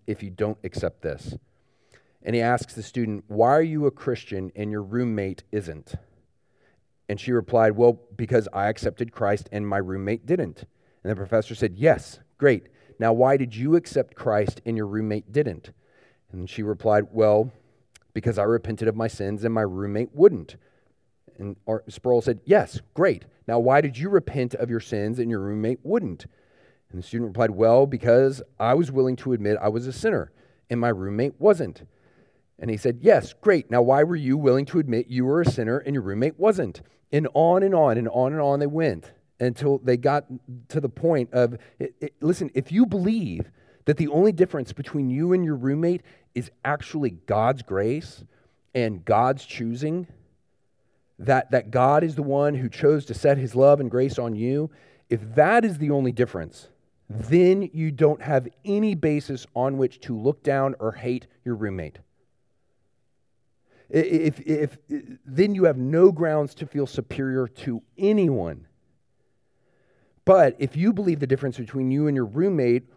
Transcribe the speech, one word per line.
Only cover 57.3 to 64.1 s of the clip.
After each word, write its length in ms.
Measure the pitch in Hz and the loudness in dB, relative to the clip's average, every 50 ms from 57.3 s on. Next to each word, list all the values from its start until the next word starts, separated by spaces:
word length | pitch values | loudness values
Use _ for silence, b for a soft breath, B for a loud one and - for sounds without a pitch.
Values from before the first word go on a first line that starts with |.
| 151 175 180 180 190 196 202 - - | 4 6 6 6 4 2 0 -4 -6
you 180 | 160 160 156 | -4 -4 -4
don't 320 | 143 120 160 147 151 - - | 0 2 2 2 2 0 -4
have 260 | 143 151 135 127 123 - _ _ | -2 0 0 0 -2 -12 _ _
any 300 | 202 196 208 220 214 202 | -4 -2 0 0 0 -2
basis 520 | 156 143 156 147 147 - - 139 123 - - _ | 0 0 0 0 -2 -4 -6 -10 -12 -12 -10 _
on 220 | 120 127 139 139 135 | -4 -4 -2 0 0
which 220 | 131 123 - _ | -2 -2 -2 _
to 160 | - - 120 | -10 -10 -8
look 260 | 110 107 135 143 - _ | -2 -2 -2 -2 0 _
down 320 | 147 139 135 135 135 135 - | -2 0 0 0 -2 -2 -4
or 140 | 107 110 104 | -4 -6 -6
hate 340 | - 123 123 127 127 - _ _ _ _ | -4 -6 -6 -6 -6 -8 _ _ _ _
your 120 | 123 120 | -6 -6
roommate. 420 | 104 110 104 95 92 80 76 - - - _ _ _ _ _ _ _ _ _ _ _ _ _ _ _ _ _ _ _ _ _ _ _ _ _ _ _ _ _ _ _ b b b b b b - | -4 -4 -6 -6 -6 -8 -10 -12 -18 -20 _ _ _ _ _ _ _ _ _ _ _ _ _ _ _ _ _ _ _ _ _ _ _ _ _ _ _ _ _ _ _ b b b b b b 0
I-, 60 | 156 | 0
if, 420 | 160 - | 0 2